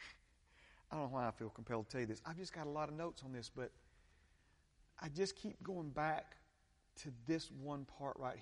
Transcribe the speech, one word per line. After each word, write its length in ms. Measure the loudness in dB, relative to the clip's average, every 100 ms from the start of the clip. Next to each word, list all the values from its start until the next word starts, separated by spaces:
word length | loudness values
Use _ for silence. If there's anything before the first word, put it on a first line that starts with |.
| -14 -14 -20 -20 -20 -20 -20 -20 -4
don't 80 | 0
know 80 | 2
why 160 | 4 4
I 60 |
feel 160 | 2 -2
compelled 380 | -4 2 2 2
to 20 |
tell 120 | 2
you 40 | 2
this. 160 | 0
I've 120 | -2 -4
just 160 | -4
got 160 | -2 0
a 20 |
lot 180 | 2 0
of 60 |
notes 300 | 0 -2 -2
on 80 | -4
this, 180 | -4 -4
but 200 | -2 -4 -6 -20 -20 -20 -20 -20 -20 -20 -20 -20 -20 -20 -8
I 60 | -4
just 260 | 2 2
keep 260 | 2 -6 -4
going 260 | -4 -2 0
back 460 | 2 4 4 0 -12 -20 _ _ _ _ -10
to 100 | -8 -4 4
this 240 | 4 4
one 340 | -4 -2 -2 -4 -2
part 180 | -2 0
right 200 | 0 0